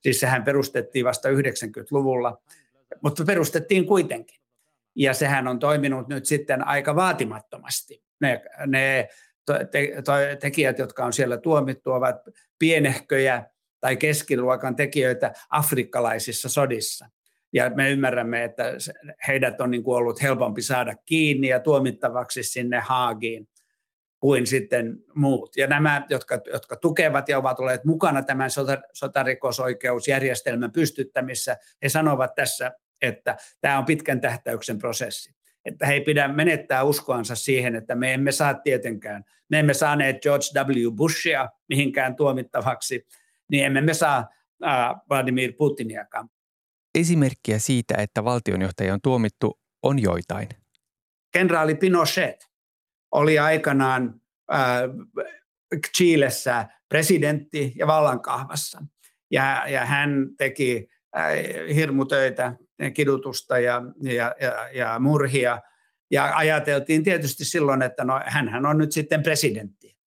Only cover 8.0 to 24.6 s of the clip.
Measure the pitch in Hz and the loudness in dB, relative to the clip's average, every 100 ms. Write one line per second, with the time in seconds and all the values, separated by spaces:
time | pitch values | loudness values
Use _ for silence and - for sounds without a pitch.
8 | _ _ 143 120 - - 143 135 135 135 | _ _ -2 -2 -6 -10 -2 0 2 0
9 | 117 - _ _ - 143 - 147 143 - | -2 -8 _ _ -2 -2 0 -2 -2 -4
10 | 131 139 143 143 143 135 135 127 127 - | 0 0 0 -2 -4 0 0 0 -6 -4
11 | 120 120 127 120 165 151 135 127 - 127 | -4 0 0 0 2 2 2 -4 -2 0
12 | 127 123 - _ _ _ 160 160 143 123 | 0 -2 -10 _ _ _ 4 4 4 0
13 | - 135 135 123 120 _ _ _ 127 131 | 0 2 2 0 -4 _ _ _ -2 0
14 | 151 147 - 127 123 127 135 117 139 147 | 0 0 0 0 2 0 -2 -2 -2 2
15 | 127 123 120 - - 147 147 131 117 123 | 0 0 -2 -4 -4 -2 0 -2 -2 -2
16 | 117 110 - 113 - - 135 117 104 - | -2 -2 -6 -8 -4 0 0 -2 -6 -10
17 | - _ _ _ _ 120 123 127 135 139 | -16 _ _ _ _ 0 0 2 0 2
18 | 135 123 117 117 117 - 120 127 - - | 0 0 -2 -4 -4 -4 -6 -6 -10 -14
19 | 147 - - 135 131 - 127 123 113 123 | -20 -12 -4 0 0 -2 -4 -2 0 0
20 | 120 117 139 123 123 107 117 127 120 110 | 0 0 0 0 0 -2 -2 -2 -2 -8
21 | - 160 156 135 135 127 156 143 131 - | -2 2 2 2 2 0 4 2 2 -2
22 | 123 120 120 131 113 127 120 123 113 127 | -4 -4 -6 -8 -8 -6 -2 -4 -2 0
23 | 123 107 117 110 107 _ _ _ _ _ | 0 -2 -6 -8 -16 _ _ _ _ _
24 | _ _ 135 131 120 131 | _ _ 2 2 2 -2